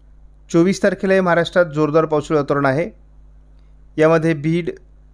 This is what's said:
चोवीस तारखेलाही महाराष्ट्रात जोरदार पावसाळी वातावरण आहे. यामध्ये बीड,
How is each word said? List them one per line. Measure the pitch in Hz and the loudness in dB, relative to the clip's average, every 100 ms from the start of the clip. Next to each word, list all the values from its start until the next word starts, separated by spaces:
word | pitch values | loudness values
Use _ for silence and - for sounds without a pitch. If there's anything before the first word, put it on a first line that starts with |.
| - - - - - | -20 -20 -20 -20 -2
चोवीस | 170 180 190 | 2 2 2
तारखेलाही | 202 185 190 190 | -2 -2 0 0
महाराष्ट्रात | 180 170 160 185 170 | 2 0 0 0 0
जोरदार | 147 151 160 160 | 0 0 2 0
पावसाळी | 151 147 156 | -2 0 -2
वातावरण | 143 143 139 | 0 0 0
आहे. | 135 196 - - - - - - - - - - - | -2 -4 -10 -20 -20 -20 -20 -20 -20 -20 -20 -8 0
यामध्ये | 156 165 160 | 2 2 0
बीड, | 156 156 170 165 - - - - | -2 -2 -4 -4 -10 -16 -20 -20